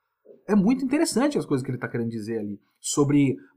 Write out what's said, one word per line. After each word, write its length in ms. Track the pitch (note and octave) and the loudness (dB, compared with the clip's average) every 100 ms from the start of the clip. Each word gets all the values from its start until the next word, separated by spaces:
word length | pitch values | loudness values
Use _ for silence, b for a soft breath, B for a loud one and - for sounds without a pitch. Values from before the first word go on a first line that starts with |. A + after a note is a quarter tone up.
| _ _ _ - - | _ _ _ -18 0
É 80 | G#3 | 2
muito 300 | F#3+ C4 C4+ | 4 2 0
interessante 520 | D4 E4+ G#3+ D4 A3 | 0 0 0 0 -2
as 80 | D3 | -2
coisas 180 | C#3 C3+ | -2 -2
que 40 | |
ele 80 | B2+ | -6
tá 120 | A#2+ | -6
querendo 200 | A#2+ A#2 | -4 -4
dizer 300 | A2+ G#2 A2+ | -6 -6 -6
ali, 200 | G#2 G2 _ _ | -6 -10 _ _
sobre 560 | - D3+ C#3+ D3 C#3 - B | -4 0 4 4 4 0 B